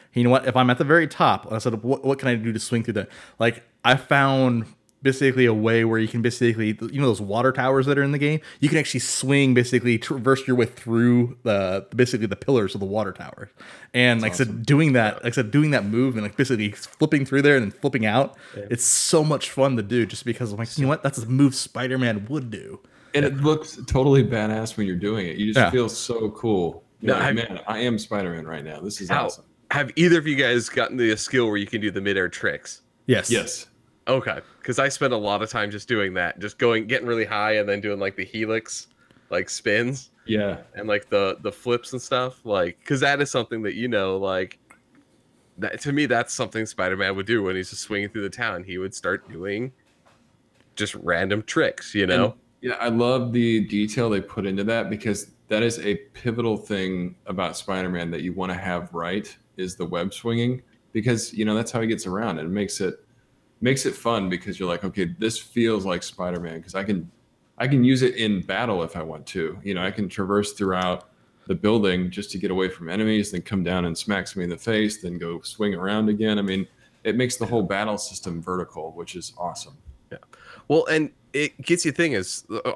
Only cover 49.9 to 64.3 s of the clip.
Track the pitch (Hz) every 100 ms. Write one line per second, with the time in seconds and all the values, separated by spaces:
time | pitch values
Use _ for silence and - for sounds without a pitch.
49.9 | _ _ _ _ _ _ _ _ - 104
50.9 | 104 - 85 95 104 107 - 135 - -
51.9 | 104 95 90 104 - _ _ 123 - 120
52.9 | 113 120 127 117 120 117 113 104 104 107
53.9 | 127 117 101 - - 98 95 101 113 98
54.9 | 104 113 101 - _ _ 107 117 113 92
55.9 | 98 - - 123 113 117 107 - 101 92
56.9 | 92 90 - - 95 87 - - 95 92
57.9 | 87 87 85 87 90 92 87 95 87 87
58.9 | 85 85 95 104 - _ - 92 - 85
59.9 | 87 92 - 113 117 120 127 - _ _
60.9 | 113 117 117 - 104 107 107 117 120 113
61.9 | 110 92 92 113 82 80 101 98 - 92
62.9 | - _ _ _ _ _ _ 120 139 135
63.9 | - 117 113 95